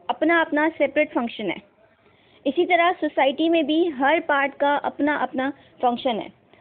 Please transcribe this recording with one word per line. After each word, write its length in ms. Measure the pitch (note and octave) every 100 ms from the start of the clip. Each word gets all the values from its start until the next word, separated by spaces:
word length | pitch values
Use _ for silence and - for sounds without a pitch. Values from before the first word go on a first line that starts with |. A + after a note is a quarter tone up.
| -
अपना 300 | - D#4+ E4+
अपना 280 | D#4+ D4 D#4+
separate 420 | D#4+ C#4 D4+ D4+
फंक्शन 400 | C#4 A#3 - G3
है। 60 | D3 - _ _ _ _ _ _ _ -
इसी 200 | - F4+
तरह 260 | E4+ E4+
society 560 | F4 D4+ D#4+ C#4 C#4+ E4
में 180 | E4 C#4
भी 220 | D#4 F4
हर 320 | B3+ C#4 E4+
part 340 | E4+ C#4 C#4
का 200 | - C#4+
अपना 420 | C#4+ B3+ - D4 C#4+
अपना 340 | B3 C4 C4+ - - -
function 360 | B3 A#3+ B3+ G#3
है। 100 | - - _ _